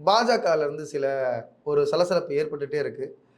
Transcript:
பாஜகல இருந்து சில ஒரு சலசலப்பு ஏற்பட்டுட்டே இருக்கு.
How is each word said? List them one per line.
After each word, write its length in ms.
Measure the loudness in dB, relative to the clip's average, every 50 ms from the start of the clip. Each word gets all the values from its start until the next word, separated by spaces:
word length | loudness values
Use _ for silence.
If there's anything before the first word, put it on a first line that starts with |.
| 2
பாஜகல 520 | 4 4 6 4 4 2 2 2 2 2
இருந்து 280 | 2 2 -2 -4 -6 -8
சில 200 | -6 -4 -2 -2 -2 -2 -2 -2 -2 -2 -4 -6 -12 _ _ -4
ஒரு 220 | 0 2 2 2
சலசலப்பு 480 | 2 2 2 2 2 0 -2 -2 -2 -2
ஏற்பட்டுட்டே 420 | -2 -2 -4 -6 -8 -6 -4 -4
இருக்கு. 440 | -4 -4 -4 -6 -8 -10 -12 -12 -16 _ _ _